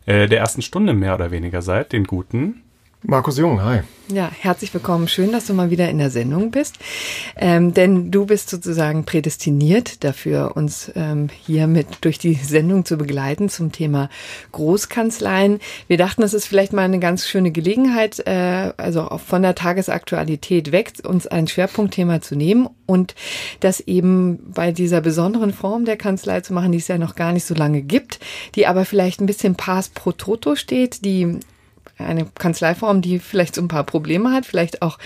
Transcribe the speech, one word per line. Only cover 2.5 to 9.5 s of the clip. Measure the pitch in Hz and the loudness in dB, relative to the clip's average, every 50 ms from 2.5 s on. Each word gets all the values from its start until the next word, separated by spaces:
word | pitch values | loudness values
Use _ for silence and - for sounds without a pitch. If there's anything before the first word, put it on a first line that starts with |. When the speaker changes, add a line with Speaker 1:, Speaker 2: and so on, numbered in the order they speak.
| 240 - _ _ _ _ _ _ _ _ | -4 -8 _ _ _ _ _ _ _ _
Speaker 2:
Markus | - - 139 131 123 147 135 139 | -4 0 0 0 2 0 0 2
Jung, | 160 170 127 98 | 2 2 2 2
hi. | 98 113 123 104 - - - - - - | 0 2 0 0 -2 -4 -12 -18 -10 -6
Speaker 3:
Ja, | 196 196 175 160 165 - | -4 -2 -2 -4 -6 -6
herzlich | - 190 175 - - 196 - | -2 -2 -2 -2 -4 -8 -8
willkommen. | 180 - 196 175 165 165 | -6 -2 -2 0 0 0
Schön, | 160 - - 185 208 | -2 0 0 0 0
dass | 233 233 - | 0 -2 -2
du | - 196 | 0 0
mal | 185 175 170 | 0 2 2
wieder | 175 170 175 165 | 2 2 0 0
in | - 151 | 2 0
der | 143 135 | 0 0
Sendung | 131 120 117 127 147 175 214 226 | 0 -2 -2 0 0 0 -2 0
bist. | 233 277 302 - - - - - - - - - - - - - - | 0 -2 -2 -4 -6 -16 -16 -12 -10 -10 -8 -8 -8 -10 -12 -12 -8
Ähm, | - - 180 170 170 175 175 | -2 2 4 4 4 4 4
denn | 175 196 180 190 196 180 175 175 | 6 6 6 6 6 2 2 2
du | 185 202 202 | 0 0 2
bist | 196 214 196 - - | 2 0 0 0 -6
sozusagen | - 175 - 185 165 165 156 151 156 156 151 | -10 -8 -6 -4 -2 0 0 0 0 -2 -2
prädestiniert | - - 160 143 160 - - - 160 | 0 -2 0 0 0 -4 -2 -2 0